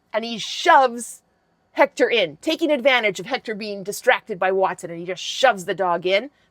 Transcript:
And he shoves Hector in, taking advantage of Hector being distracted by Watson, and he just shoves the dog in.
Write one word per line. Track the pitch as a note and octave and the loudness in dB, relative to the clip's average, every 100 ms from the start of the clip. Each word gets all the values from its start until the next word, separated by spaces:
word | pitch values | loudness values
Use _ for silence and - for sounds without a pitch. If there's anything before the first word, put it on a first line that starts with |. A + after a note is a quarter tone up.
| _ | _
And | A3 A#3 | -6 -6
he | A3+ | -8
shoves | - - F4 D#4+ C4 A#3 A#3 - _ _ _ _ _ | -8 -2 4 6 6 0 -12 -16 _ _ _ _ _
Hector | - C#4 - B3 | 0 0 2 2
in, | A#3 F3 C#3+ | 2 0 -2
taking | - D#4+ D#4+ | -4 -2 0
advantage | D4 A#3+ B3+ G#3+ F#3+ | 2 4 2 2 -4
of | F#3+ | -6
Hector | C4 - G#3+ | -6 -6 -8
being | G#3+ G3+ | -8 -8
distracted | F#3+ G3+ - A3 - F#3+ | -8 -2 0 0 -2 -2
by | F#3 | 0
Watson, | F#3+ F#3 F3+ E3+ | 2 0 -2 -10
and | E3+ | -12
he | F3 | -10
just | F3+ | -10
shoves | - - C4+ G#3 F3 | -8 2 2 2 -4
the | |
dog | F#3 F#3 F3 F3 | -2 0 0 2
in. | G3 C4 - _ | 0 0 -10 _